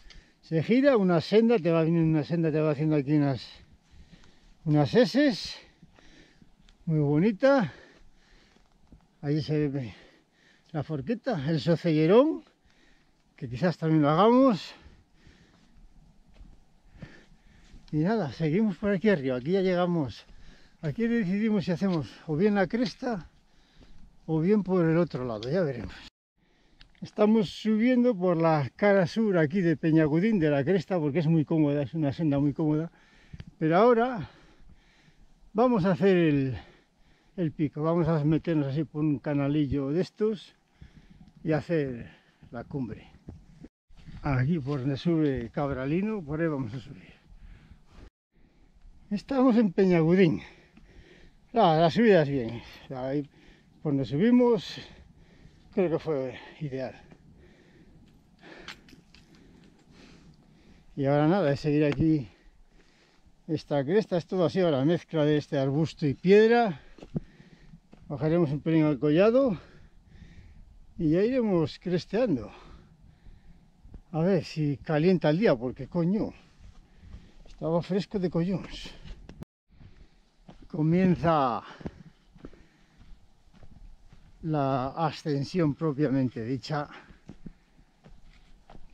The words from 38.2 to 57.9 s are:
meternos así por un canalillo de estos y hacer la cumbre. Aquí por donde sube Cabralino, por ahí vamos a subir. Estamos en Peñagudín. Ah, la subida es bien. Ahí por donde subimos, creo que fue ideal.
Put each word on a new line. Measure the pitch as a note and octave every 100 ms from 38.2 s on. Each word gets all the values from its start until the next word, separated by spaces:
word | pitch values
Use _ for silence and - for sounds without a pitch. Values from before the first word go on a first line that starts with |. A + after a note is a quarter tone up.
| C#3+
meternos | D#3 F3 D#3+ C#3
así | C#3
por | D#3 D3+
un | D#3 C#3+
canalillo | D#3 C#3+ C#3 D3+ C#3+ C#3+ C3+
de | D#3+
estos | F#3 _ G#3+ G#3+ - _ _ _ - - - - - -
y | E3
hacer | D3+ - E3 C#3 A#2+ A2+ - _ _ -
la | A#2+
cumbre. | - D3 A#2+ - - - - - - - - _ _ - - -
Aquí | D#3 B2+ C3 F3
por | C3 D3
donde | C3 C3+
sube | F3 E3 D3+ B2+ A#2
Cabralino, | - C#3+ B2+ C3 E3 G#3+ G#3+
por | C#3+ D#3
ahí | E3
vamos | C#3+ A#2+
a | B2+
subir. | - - - - _ - - - - - _ - - _ _ _ _ _ _ _ - - -
Estamos | G#3 - C#4 C4 A3+
en | G#3+
Peñagudín. | F#3 F#3+ F3 D#3+ F#3 F3 F2+ - - _ - - - - - - _ _
Ah, | A#3+ F#3 D#3
la | E3
subida | D#3 A#3 F#3
es | C#3+
bien. | C#3 A#2 A#2 - - -
Ahí | C3 C3 C#3+ C#3 - - - _ _
por | D#3+
donde | C#3 B2+
subimos, | C#3 A3+ B3 A#3+ A3 - - - - - - - - - - -
creo | - F3
que | D#3
fue | D#3+ C#3+ C3 A2 - -
ideal. | D3 C3 B2 - - - - - - - _ - -